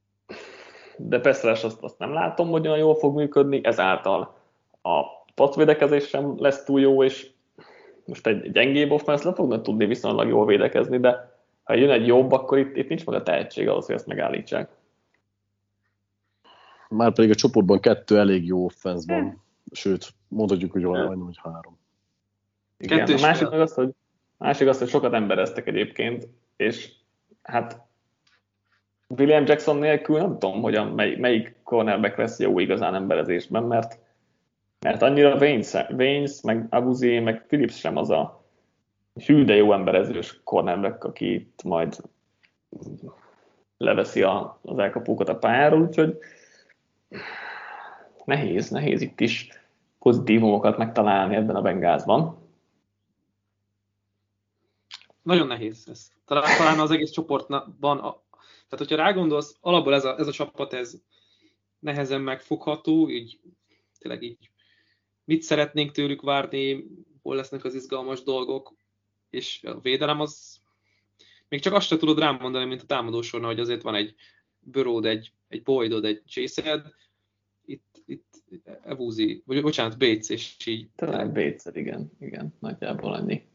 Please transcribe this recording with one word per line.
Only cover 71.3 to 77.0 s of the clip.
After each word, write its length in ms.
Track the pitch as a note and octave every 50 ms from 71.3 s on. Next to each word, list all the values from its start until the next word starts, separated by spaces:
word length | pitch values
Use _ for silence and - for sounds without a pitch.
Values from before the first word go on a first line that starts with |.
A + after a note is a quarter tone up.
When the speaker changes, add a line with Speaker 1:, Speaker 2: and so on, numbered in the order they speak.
| _ _ _
Speaker 3:
még 140 | _ D3 C#3
csak 120 | - F#3+ G3
azt 140 | G3+ G3
se 100 | - E3
tudod 220 | D#3+ D#3+ D#3 D3+ D3+
rám 180 | D#3 D3 C3+ B2+
mondani, 240 | B2+ B2+ B2+ B2+ B2+
mint 160 | B2+ B2+ B2
a 40 | -
támadósornál, 640 | - C#3+ B2+ A#2 A2+ A2+ A#2 A#2 - - A#2 A#2 A#2
hogy 100 | A2+ A2+
azért 220 | A#2 A#2 A#2+ A2
van 140 | - A#2+ G#2+
egy 200 | G#2 G#2+ G#2+ - _ _ _ _ _ _ _ _ _
Burrowd, 460 | _ C3+ C3 C#3 C3 B2 A#2 A2+ G#2+
egy, 260 | A2+ A2 A2 A2+ - _ _ _
egy 160 | _ - A#2 -
Boydod, 420 | - C3+ C3 A#2 A2 A2+ G#2+ G#2
egy 160 | G#2+ G#2+ - _
Chase-ed, 600 | _ - B2+ B2+ C3 - - - D#3 D3+ D#3 D3 - _ _